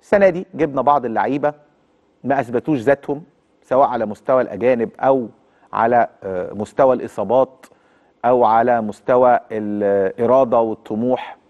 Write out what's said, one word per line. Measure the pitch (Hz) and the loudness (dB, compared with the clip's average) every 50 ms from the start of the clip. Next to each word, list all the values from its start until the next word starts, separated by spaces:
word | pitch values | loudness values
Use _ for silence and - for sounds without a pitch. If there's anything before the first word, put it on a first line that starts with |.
السنة | _ - 220 202 196 190 | _ 0 2 4 4 4
دي | 165 180 190 _ - | 2 0 -10 _ -4
جبنا | 135 160 151 135 135 | -4 -4 -2 -2 0
بعض | 123 143 143 143 123 | 2 2 2 2 0
اللعيبة | 117 110 107 98 117 139 147 139 147 147 _ _ _ _ _ _ _ _ _ _ _ _ _ - | -2 -4 -2 -2 -2 -2 -2 -2 -4 -4 _ _ _ _ _ _ _ _ _ _ _ _ _ -4
ما | 123 139 139 | -2 -2 -2
أثبتوش | 123 117 120 120 - - 156 127 | -2 -2 -4 -4 -2 -2 -2 0
ذاتهم، | 107 127 - - - - 143 147 175 _ _ _ _ _ _ _ _ | 2 0 0 0 -2 -8 -8 -8 -10 _ _ _ _ _ _ _ _
سواء | _ 131 131 139 | _ 2 2 2
على | 110 123 120 113 | 2 0 -4 -6
مستوى | 104 104 - _ - 131 127 | -6 -8 -8 _ 0 0 0
الأجانب | 120 - - 95 110 127 127 117 113 - - - | 0 -2 -4 -2 0 0 0 0 -2 -6 -6 -2
أو | 120 131 139 131 117 104 _ _ _ _ _ _ _ _ - | 0 0 0 0 -2 -8 _ _ _ _ _ _ _ _ -4
على، | 104 113 117 123 120 110 - _ _ - | -2 0 2 2 2 0 0 _ _ -10
آه، | 95 92 90 87 - - | -8 -8 -6 -8 -8 -8
مستوى | 101 104 - - - 139 131 127 | -10 -12 -8 -2 0 2 2 2
الإصابات | 120 - 113 - - 101 95 117 131 131 131 - _ - _ _ _ _ _ _ _ _ _ _ _ - | 0 -4 -10 -8 -8 -4 0 2 0 0 0 -4 _ -20 _ _ _ _ _ _ _ _ _ _ _ 0
أو | 120 127 123 120 | 0 2 4 4
على | 107 110 113 117 123 120 117 | 4 4 2 2 2 0 0
مستوى | 110 104 104 - _ - 127 123 127 123 120 117 - _ | -2 -6 -10 -10 _ 0 2 4 4 4 4 2 0 _
الإرادة | 113 110 107 104 104 104 101 101 98 98 95 95 - - 117 117 127 135 135 117 123 117 | -8 -8 -6 -6 -4 -2 0 0 0 0 0 -2 -2 -2 0 2 2 2 2 2 0 0
والطموح. | 117 113 107 _ _ - 110 107 120 127 127 - - - - _ _ | 0 -2 -4 _ _ -8 -6 -4 -2 -2 -4 -4 -6 -16 -20 _ _